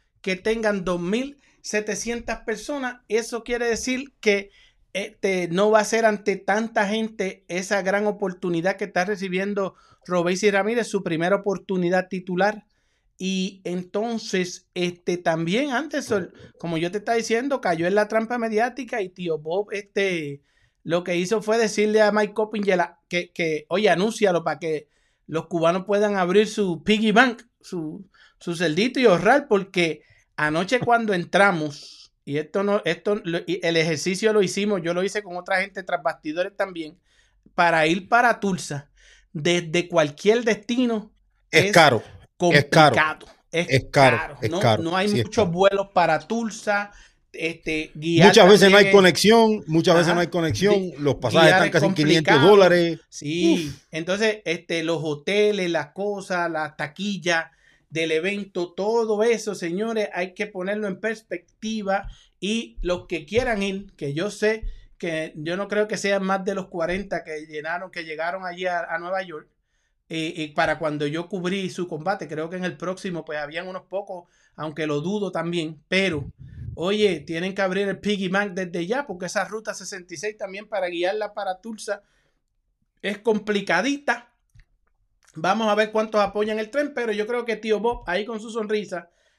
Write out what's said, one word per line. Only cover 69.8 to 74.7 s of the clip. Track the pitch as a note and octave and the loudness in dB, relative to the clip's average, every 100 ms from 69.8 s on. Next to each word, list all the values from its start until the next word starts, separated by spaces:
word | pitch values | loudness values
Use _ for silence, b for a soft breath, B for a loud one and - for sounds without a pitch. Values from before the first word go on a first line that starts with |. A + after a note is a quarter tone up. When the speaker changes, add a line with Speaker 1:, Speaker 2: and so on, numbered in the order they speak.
| _ _ - | _ _ -12
Speaker 1:
eh, | E3 D#3+ D#3+ | -8 -6 -6
eh, | D#3 | -6
para | D3+ D#3+ D3+ | -2 -2 -2
cuando | D#3+ D3 D3 | -4 -4 -4
yo | D#3+ F3 | -6 -8
cubrí | F#3+ F3 G3 F#3 | -6 -4 -4 -4
su | F#3 F3 | -6 -8
combate, | D#3 D#3+ G3+ D#3 | -6 -4 -6 -6
creo | D3+ E3 | -8 -8
que | F3+ | -6
en | |
el | F#3 - | -8 -6
próximo, | E3+ F#3 G3+ E3+ | -8 -8 -8 -8
pues, | D#3 D3+ | -8 -8
habían | D3 E3 F#3 | -8 -10 -10
unos | F#3 - | -12 -10
pocos, | F#3+ G3+ F3+ F3 _ _ - | -10 -8 -14 -16 _ _ -12
aunque | D#3 | -10